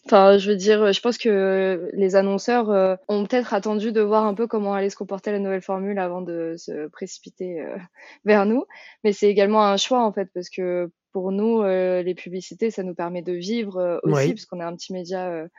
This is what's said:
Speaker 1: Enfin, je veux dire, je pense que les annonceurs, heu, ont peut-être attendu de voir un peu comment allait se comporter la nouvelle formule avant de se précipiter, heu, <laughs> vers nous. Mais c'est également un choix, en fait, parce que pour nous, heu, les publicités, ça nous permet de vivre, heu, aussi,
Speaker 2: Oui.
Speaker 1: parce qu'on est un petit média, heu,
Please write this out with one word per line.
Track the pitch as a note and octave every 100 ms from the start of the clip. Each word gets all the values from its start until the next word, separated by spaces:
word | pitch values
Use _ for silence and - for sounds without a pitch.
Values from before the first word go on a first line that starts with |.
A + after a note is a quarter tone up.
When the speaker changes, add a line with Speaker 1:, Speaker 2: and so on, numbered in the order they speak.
| -
Speaker 1:
Enfin, | G#3+ G3 G3+
je | G3
veux | G#3
dire, | F#3+ G#3+ G#3+
je | G3
pense | A#3+ A#3
que | A#3+ G3+ F#3+ F#3+ F#3+ F#3 F3
les | - G3 G3
annonceurs, | G3 G3 - A#3+ G#3+
heu, | G3+ F#3+ F#3 -
ont | G#3 G3+
peut-être | B3+ A#3
attendu | G#3+ G3+ G#3+ G#3+
de | A3
voir | G#3 G#3+ G#3+
un |
peu | G3 A3+
comment | A3+ G3+
allait | G3+ G3
se | -
comporter | G3 G3 G#3+
la | G#3
nouvelle | G3 F#3+
formule | F#3 F#3+ G3 G3+
avant | F3+ F3+
de | F3+ E3+ E3 E3
se | - D3+ D3+
précipiter, | - F#3+ - - - F#3 E3+
heu, | G2 G3+ F3+ _
<laughs> | - - G3
vers | G#3 G3+
nous. | A#3 E4+ - - _
Mais | G#3+
c'est | G3+ G#3
également | G3+ G3 A3 G#3
un | G3
choix, | - B3+ A3+
en |
fait, | G3+ F#3+
parce | - F3+
que | - F3+ F3+ F3 - _
pour | G3 F#3
nous, | G3 G#3+ A3+
heu, | G3+ F#3 F#3 F3+
les | F3 F3
publicités, | - F3+ F3+ E3+ A3+
ça | G#3+
nous | F#3 F3
permet | F3 F3+
de | E3+
vivre, | F3+ F3+ A#3 G#3 F#3
heu, | F3+ E3+
aussi, | D#3+ D3 C#3
Speaker 2:
Oui. |
Speaker 1:
parce | A3 -
qu'on | F3
est |
un | E3+ F3
petit | -
média, | F#3 E3+ F#3+ F#3
heu, | E3 D#3+